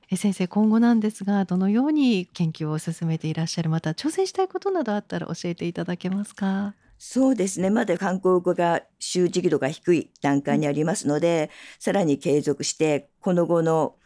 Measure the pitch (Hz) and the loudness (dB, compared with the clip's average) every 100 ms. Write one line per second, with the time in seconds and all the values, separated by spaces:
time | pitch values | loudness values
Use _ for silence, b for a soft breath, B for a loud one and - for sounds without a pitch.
0 | - 190 208 185 180 202 214 226 233 226 | -6 -2 -2 -2 -2 0 2 4 4 4
1 | 214 - 202 202 190 180 190 220 285 311 | 0 -4 -2 0 0 0 2 2 2 2
2 | 262 196 180 - 165 - 151 156 - 165 | 2 2 -2 -2 -2 -2 -4 -4 -4 -4
3 | 165 160 156 156 165 - 160 165 - - | -2 -2 -2 -2 -4 -2 -2 0 -2 -4
4 | 302 349 381 - 370 370 403 370 233 208 | -4 -2 -2 -2 -4 -4 -2 -2 -2 -4
5 | - 175 - 170 175 170 170 175 170 180 | -4 -6 -6 -6 -6 -6 -6 -6 -6 -6
6 | 185 196 208 - 196 190 202 - _ _ | -4 -4 -6 -4 -2 -2 -4 -8 _ _
7 | - 247 262 226 190 160 190 220 214 180 | -6 0 2 2 -2 -2 0 2 0 0
8 | 196 185 185 180 180 175 170 170 - - | -2 0 2 2 2 2 2 0 -4 -12
9 | - 185 175 180 170 147 135 160 - 160 | -6 0 0 0 0 2 0 -2 2 2
10 | - _ 143 143 143 147 147 143 160 160 | 0 _ 0 0 2 0 0 0 0 -2
11 | 143 147 170 165 156 B B B - 196 | 0 0 2 2 -2 B B B -2 0
12 | 170 135 170 147 147 139 147 - 156 143 | 2 0 2 0 2 -2 -4 -2 0 0
13 | - _ 196 175 170 170 160 160 135 - | -4 _ 0 2 2 2 2 2 0 -4